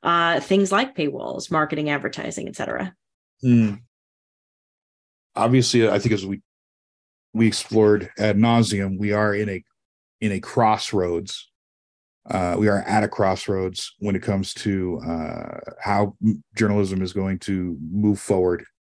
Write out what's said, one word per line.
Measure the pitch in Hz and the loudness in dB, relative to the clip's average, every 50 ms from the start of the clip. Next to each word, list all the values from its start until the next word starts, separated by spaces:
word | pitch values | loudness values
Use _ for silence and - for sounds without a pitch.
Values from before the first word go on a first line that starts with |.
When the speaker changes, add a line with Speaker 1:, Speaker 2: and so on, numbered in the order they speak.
| - | -2
Speaker 1:
uh, | - 170 170 170 170 170 - | 0 2 2 2 2 0 0
things | - - 190 196 196 190 196 | 0 2 2 2 2 2 2
like | 208 254 269 - | 0 0 -2 -2
paywalls, | - 156 147 - - - - - - - - | -4 -4 -4 -4 -6 -8 -8 -8 -10 -6 -4
marketing, | 170 156 151 147 160 151 151 151 | -2 0 0 0 -2 -4 -2 -2
advertising, | 147 143 - - - - - - - - - - | -2 -2 -4 -6 -8 -8 -8 -8 -8 -8 -10 -10
et | - | -8
cetera? | - - - 58 - 190 185 - _ _ _ _ _ _ _ _ _ | -8 -6 -6 -6 -6 -6 -8 -10 _ _ _ _ _ _ _ _ _
Speaker 2:
Hmm. | 131 127 120 117 113 107 101 - - _ _ _ _ _ _ _ _ _ _ _ _ _ _ _ _ _ _ _ _ _ _ _ _ _ _ _ _ _ _ | 2 4 6 6 4 4 0 -4 -12 _ _ _ _ _ _ _ _ _ _ _ _ _ _ _ _ _ _ _ _ _ _ _ _ _ _ _ _ _ _
Obviously, | - 104 120 127 131 120 - - 117 113 110 | 0 2 4 4 4 4 4 4 4 4 4
I | 98 98 | 2 2
think | - 117 107 | 2 0 0
as | 98 95 | 0 -2
we, | 98 98 101 - _ _ _ _ _ _ _ _ _ _ _ _ _ _ _ _ _ - | -4 -8 -8 -10 _ _ _ _ _ _ _ _ _ _ _ _ _ _ _ _ _ 0
we | 110 117 | 2 2
explored | 107 104 - - - - 110 107 104 104 104 87 - - - | 2 2 0 -4 0 2 4 6 6 6 4 2 -4 -6 -2
ad | 104 107 101 | 0 2 2
nauseum, | 101 110 117 117 117 113 101 107 98 98 95 95 95 | 4 4 6 6 6 4 4 0 -2 -2 -4 -4 -4
we | 104 104 104 | -2 0 0
are | 104 107 104 101 | 2 2 0 0
in | 101 107 101 | -2 -2 -4
a, | 95 92 - _ _ _ _ _ _ _ _ _ _ _ | -6 -8 -10 _ _ _ _ _ _ _ _ _ _ _
in | 110 107 98 | -4 -4 -4
a | 92 | -4
crossroads. | - - - 131 117 107 107 98 - - - 98 90 87 87 85 87 98 - - - _ _ _ _ _ _ _ _ _ _ _ _ _ _ _ _ | -6 -4 0 2 4 4 4 2 0 -2 -2 -2 0 0 -2 -4 -4 -8 -12 -14 -16 _ _ _ _ _ _ _ _ _ _ _ _ _ _ _ _
Uh, | - - 95 90 87 87 95 | -6 -4 -2 -2 -2 0 0
we | 107 104 | 2 2
are | 101 98 | 2 0
at | - - 107 110 104 | 0 0 0 0 0
a | 101 | 0
crossroads | - - 104 95 92 - - - 101 95 95 92 92 - - - - _ | 0 0 0 0 0 -2 -4 -4 -4 -2 -4 -4 -6 -8 -10 -12 -12 _
when | 98 104 98 | -4 -4 -2
it | 95 - | -2 -2
comes | - 101 98 95 - - | -2 -2 -2 -2 -4 -8
to, | - - 107 98 95 92 90 85 78 78 | -6 -4 -2 -2 -2 -2 -4 -4 -6 -6
uh, | 82 82 82 78 - 50 50 50 50 50 - 50 50 - - | -6 -6 -4 -6 -6 -8 -10 -10 -12 -12 -14 -14 -16 -16 -8
how | - 98 101 101 104 101 - _ 95 | -4 -2 0 0 0 0 -2 _ 0
m-, | 110 104 - - _ _ | 0 0 0 -4 _ _
journalism | - 110 101 104 104 101 95 95 95 95 | 0 0 2 2 2 0 0 -2 -4 -4
is | 90 - | -4 -4
going | 98 95 95 95 90 | -4 -2 -2 -4 -4
to | - - 98 92 90 90 85 69 78 80 90 | -4 -4 -2 -2 -2 -4 -6 -8 -8 -6 -2
move | 104 104 107 104 98 | 0 2 2 2 0
forward. | - - 101 92 92 90 87 85 - - _ _ | 0 0 2 2 4 2 0 0 -4 -10 _ _